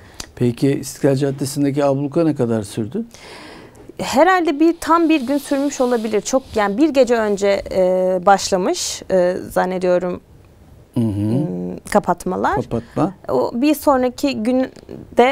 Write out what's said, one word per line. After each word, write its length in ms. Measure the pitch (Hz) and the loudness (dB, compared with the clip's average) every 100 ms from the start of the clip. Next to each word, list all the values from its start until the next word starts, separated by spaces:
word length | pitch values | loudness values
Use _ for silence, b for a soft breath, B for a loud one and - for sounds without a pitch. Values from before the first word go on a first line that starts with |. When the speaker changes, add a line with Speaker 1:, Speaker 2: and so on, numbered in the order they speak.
| B B B - | B B B -2
Speaker 1:
Peki 360 | 123 120 139 | -2 0 0
İstiklal 440 | 139 - - 139 135 | -2 -6 -2 0 2
Caddesi'ndeki 680 | 139 139 139 147 143 143 143 | 0 -4 -6 -2 -2 0 0
abluka 380 | 139 143 170 | 0 -2 0
ne 120 | 160 147 | 0 0
kadar 280 | 117 113 | 0 -2
sürdü? 420 | 101 - 107 214 233 B B B B B B B B - | -4 -6 -6 -6 -10 B B B B B B B B -10
Speaker 2:
Herhalde 600 | - 240 349 370 330 285 | -2 4 4 4 2 2
bir, 160 | 330 330 | 2 2
tam 300 | - 330 320 | 2 4 4
bir 120 | 320 240 | 2 0
gün 100 | 285 | -2
sürmüş 440 | - 269 285 - | 0 -2 -2 0
olabilir. 400 | 247 233 220 208 | 0 0 0 -2
Çok, 220 | - 262 - 220 | 0 -2 -2 -2
yani 220 | 202 202 | 0 2
bir 120 | 320 | 2
gece 260 | 269 233 233 | 4 4 2
önce, 480 | 214 196 202 196 - | 0 0 2 0 -2
e, 100 | 190 185 185 185 185 185 | 0 2 2 2 2 4
başlamış, 760 | 196 - 185 214 359 - - - | 4 2 0 0 -2 -6 -8 -2
e, 260 | 185 175 185 - | 2 2 0 -4
zannediyorum, 720 | 185 185 185 180 180 180 180 - - - - - - - | -2 -2 0 0 0 0 -8 -12 -20 -20 -20 -20 -20 -8
Speaker 1:
Hı 60 | 123 | -2
hı. 60 | 113 | -2
Speaker 2:
hmm, 720 | 101 107 127 165 180 180 180 - | 0 0 0 -2 -4 -8 -10 -2
kapatmalar. 640 | 208 - 175 180 190 254 370 | 0 0 -4 -4 -4 -2 -2
Speaker 1:
Kapatma. 580 | - 117 - - 180 - - | -4 -6 -6 -4 -4 -4 -4
Speaker 2:
O 220 | 247 - | -2 -2
bir 220 | 233 294 285 | 0 0 0
sonraki 680 | 302 262 254 240 285 240 | 2 2 0 -2 -4 -2
gün 240 | 220 254 262 - - - - 233 | 0 0 -2 -6 -18 -18 -4 2
de, 60 | 247 | 2